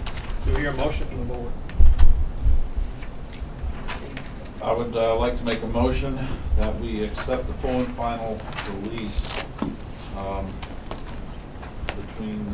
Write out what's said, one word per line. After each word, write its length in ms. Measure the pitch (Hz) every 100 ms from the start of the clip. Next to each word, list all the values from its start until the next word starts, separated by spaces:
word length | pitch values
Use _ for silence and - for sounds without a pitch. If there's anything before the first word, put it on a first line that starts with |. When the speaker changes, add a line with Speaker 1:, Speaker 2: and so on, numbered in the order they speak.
| - - - - -
Speaker 1:
Do 80 |
we 80 | 143
hear 80 | 147
a 40 |
motion 320 | 139 151 - -
from 120 | 131 120
the 60 |
board? 180 | 120 117 - - - - - - - - - - - - - - - - - - - - - - - - - - - - - - -
Speaker 2:
I 80 | 110
would, 240 | 117 120 117
uh, 220 | 113 113
like 200 | 120 120
to 40 |
make 180 | 120 113
a 40 | 110
motion 520 | 117 127 127 139 135 135 123 - -
that 220 | 107 104
we 240 | 113 107
accept 440 | 107 - 127 127 127
the 60 |
full 180 | - 135
and 160 | 127 120
final 440 | 120 117 117 113 107 - - - 98
release, 600 | 104 113 104 - - - - - - - - - - 98
um, 300 | 95 95 95 - - - - - - - - - - - - - -
between, 580 | 101 - - 110 107 104